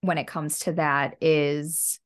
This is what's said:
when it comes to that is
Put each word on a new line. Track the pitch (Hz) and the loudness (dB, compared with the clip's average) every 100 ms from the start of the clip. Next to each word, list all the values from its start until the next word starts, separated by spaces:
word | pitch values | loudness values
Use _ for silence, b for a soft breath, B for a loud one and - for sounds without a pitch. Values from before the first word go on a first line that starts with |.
when | 185 160 | 0 0
it | 131 | -2
comes | 175 151 - | -6 -6 -4
to | - | -4
that | 170 156 139 139 - | 0 2 2 0 0
is | 160 156 143 147 151 165 - - | 2 4 4 0 -4 -4 -4 -4